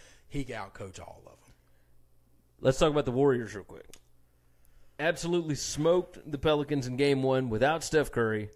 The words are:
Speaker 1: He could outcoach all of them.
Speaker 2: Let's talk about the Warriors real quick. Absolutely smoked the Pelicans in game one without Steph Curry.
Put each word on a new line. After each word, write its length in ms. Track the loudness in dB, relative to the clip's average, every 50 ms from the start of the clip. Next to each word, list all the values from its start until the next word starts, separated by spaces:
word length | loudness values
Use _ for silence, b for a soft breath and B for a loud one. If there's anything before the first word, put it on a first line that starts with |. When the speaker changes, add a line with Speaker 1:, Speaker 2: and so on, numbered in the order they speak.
| b b b b b b
Speaker 1:
He 160 | -8 -8 -6
could 120 | -6 -8
outcoach 420 | -12 -12 -14 -14 -14 -14 -14 -14 -16
all 220 | -18 -18 -20 -20 -20
of 60 | -20 -20 _ _
them. 100 | -20 -20 _ _ _ _ _ _ _ -20 -20 -20 _ _ _ _ _ _ _ _ _ _ 0
Speaker 2:
Let's 180 | 0 2 2 4
talk 120 | 2 2
about 140 | 2 2 0
the 80 | 0
Warriors 420 | 2 4 4 4 4 2 -2 -6 -10
real 100 | -14 -14
quick. 220 | -16 -20 -20 -20 -20 -20 -20 _ _ _ _ _ _ _ _ _ _ _ _ _ -20 -20 -20 -20 -20 _ -2
Absolutely 580 | -2 -2 0 0 -2 0 0 0 0 -2 -4
smoked 600 | -4 -4 -6 -4 0 2 4 4 4 2 -2 -12 -18 -12 -8
the 80 | -8 0
Pelicans 480 | 2 2 2 2 0 -2 -2 -4 -2
in 100 | -4 -2
game 260 | 0 2 2 4 2
one 260 | 2 2 2 2 0 0
without 320 | 0 2 2 2 2 0
Steph 300 | -2 0 2 2 2 2
Curry. 380 | 0 0 0 0 0 -4 -6 -8 -14